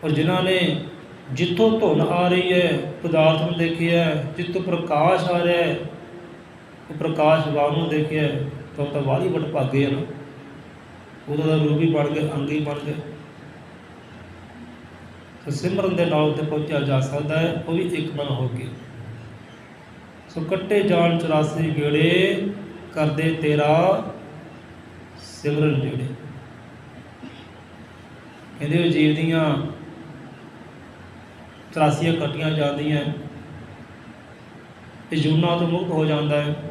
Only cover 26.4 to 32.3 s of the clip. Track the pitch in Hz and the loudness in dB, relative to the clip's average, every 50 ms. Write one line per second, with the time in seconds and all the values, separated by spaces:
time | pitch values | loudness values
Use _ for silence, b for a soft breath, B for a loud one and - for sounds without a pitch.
26.4 | - - - - - - - - - - - - - - - - - - - - | -16 -18 -18 -18 -20 -20 -20 -20 -20 -20 -20 -20 -20 -20 -18 -18 -18 -18 -16 -18
27.4 | - - - - - - - - - - - - - - - - - - - - | -20 -20 -20 -20 -20 -20 -20 -20 -20 -20 -20 -20 -20 -20 -20 -20 -20 -20 -20 -20
28.4 | - - - - 147 147 156 170 170 170 156 151 151 151 151 160 160 165 160 165 | -20 -18 -10 -8 -4 2 2 4 4 4 4 6 6 4 4 4 2 2 4 4
29.4 | 160 151 139 135 - - - - - - - - - - - - - - - - | 4 4 2 0 0 -4 -6 -10 -14 -16 -16 -16 -16 -16 -16 -16 -16 -18 -18 -18
30.4 | - - - - - - - - - - - - - - - - - - - - | -18 -18 -18 -18 -20 -18 -18 -18 -20 -20 -18 -18 -20 -18 -18 -20 -20 -20 -20 -20
31.4 | - - - - - - - 160 156 151 - - 165 165 165 - 151 139 | -20 -20 -20 -20 -20 -10 2 4 4 4 4 4 2 2 2 2 0 -2